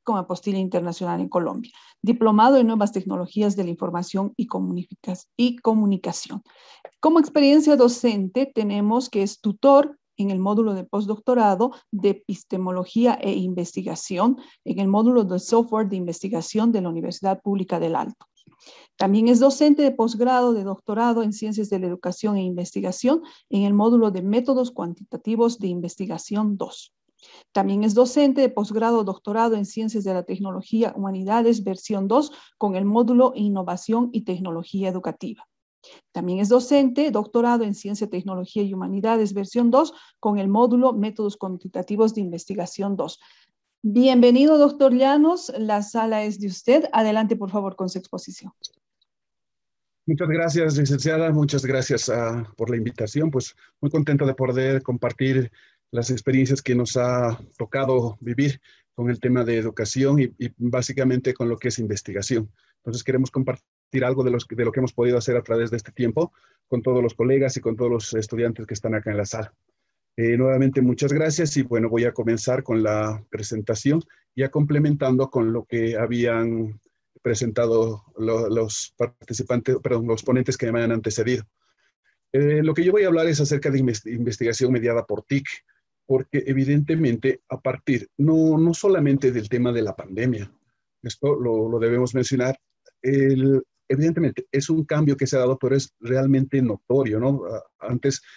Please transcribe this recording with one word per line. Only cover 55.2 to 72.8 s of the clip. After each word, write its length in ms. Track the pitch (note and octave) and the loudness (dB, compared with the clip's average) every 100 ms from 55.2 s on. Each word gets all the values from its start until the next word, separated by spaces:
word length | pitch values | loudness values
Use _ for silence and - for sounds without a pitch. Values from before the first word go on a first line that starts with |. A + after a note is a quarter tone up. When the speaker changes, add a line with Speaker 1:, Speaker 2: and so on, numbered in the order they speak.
| C3 C3 A#2+ - _ _ _ | 0 0 -2 -8 _ _ _
Speaker 2:
las 220 | A#2 A#2+ | -6 -4
experiencias 500 | B2 - C3 C3 C3+ | -4 0 2 2 0
que 140 | - B2 | 0 0
nos 200 | A#2+ C3 | 0 -2
ha 440 | B2 B2 A#2+ A#2 A2+ - | 0 0 -2 -4 -10 -12
tocado 580 | A2+ C3+ C3+ C3 A#2 G#2 | -6 -4 0 0 0 -6
vivir 400 | A#2 A#2+ C#3+ C3+ _ _ _ | -6 -2 -2 -2 _ _ _
con 160 | - A#2+ | -6 -4
el 80 | A#2 | -2
tema 240 | B2+ C3 | 0 0
de 140 | A#2 A#2 | 2 0
educación 640 | A2 G#2 A2 C3 C3+ D3 | -2 -4 -4 0 2 2
y, 120 | B2 - | 2 -2
y 140 | A#2+ - | -10 -6
básicamente 760 | A#2+ B2 B2 C3+ C3 B2+ B2+ | -4 -2 -4 -2 0 0 -2
con 140 | B2+ A#2+ | -2 -2
lo 80 | A2+ | -2
que 120 | B2 | -4
es 120 | A#2+ | -4
investigación. 720 | G#2+ G2+ - G2 G2+ A#2+ G#2+ _ _ _ | -4 -6 -6 -8 -2 -4 -4 _ _ _
Entonces 260 | - A#2+ | -10 -6
queremos 300 | - B2+ C3 | -2 -2 -2
compartir 720 | C#3 B2+ B2 _ _ _ C3+ | -2 -4 -6 _ _ _ -2
algo 180 | B2+ C3 | 0 0
de 80 | B2+ | 0
los, 160 | A#2+ - | -2 -4
de 180 | A#2 | -4
lo 60 | A#2 | -2
que 80 | C3 | -2
hemos 140 | B2+ | -2
podido 260 | - A#2+ B2 | 0 0 0
hacer 180 | A#2 A#2+ | 0 -2
a 60 | |
través 300 | A2 A2+ A#2 | -2 -2 -2
de 60 | A#2 | -6
este 120 | - | -8
tiempo 420 | - B2 A2+ - - _ _ _ | -4 -2 -2 -4 -6 _ _ _
con 140 | A#2+ | -4
todos 200 | C3 B2+ | 0 0
los 120 | A#2+ | 0
colegas 420 | - B2 C3+ C3+ B2+ | 0 0 2 0 -2
y 40 | |
con 160 | - A2+ | -4 -2
todos 140 | A#2+ | -2
los 240 | A#2+ - | -2 -2
estudiantes 500 | A2+ G#2+ A2+ A#2 A2+ | -6 -4 -4 -4 -4
que 100 | A2 | -10
están 200 | G#2 A2+ | -8 -4
acá 160 | G#2+ G#2+ | -4 -4
en 60 | G#2 | -4
la 100 | G2+ | -6
sala. 260 | A2+ G#2 _ _ _ _ _ _ | -8 -10 _ _ _ _ _ _
Eh, 220 | - A#2 A#2+ | -2 0 2
nuevamente, 460 | C3 C3 C3+ C3 | 2 4 2 4
muchas 280 | B2+ B2 C#3+ | 2 2 0
gracias 460 | C#3+ D#3 D3+ D#3+ C#3 | 0 0 0 0 0
y 60 | |
bueno, 260 | C3 A#2 A2+ | 0 0 0
voy 160 | A#2 | 2
a 80 | A#2+ | 0
comenzar 500 | - A2+ A2+ - B2 | 0 -2 0 0 -2
con 200 | B2 A2+ | -2 0